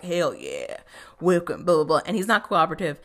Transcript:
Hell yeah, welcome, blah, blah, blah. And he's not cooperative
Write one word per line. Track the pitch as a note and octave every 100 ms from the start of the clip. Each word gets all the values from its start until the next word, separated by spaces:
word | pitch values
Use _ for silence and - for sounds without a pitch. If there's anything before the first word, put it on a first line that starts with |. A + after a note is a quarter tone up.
Hell | F3+ F3 D#3+
yeah, | G2+ C2+ C#2+ A#1+ - - - - -
welcome, | E3+ F3 F3 -
blah, | E3+
blah, | E3
blah. | D3+ D#3
And | -
he's | A3 G3
not | G#3+
cooperative | - F#3+ D#3+ D#3 F3 C#3+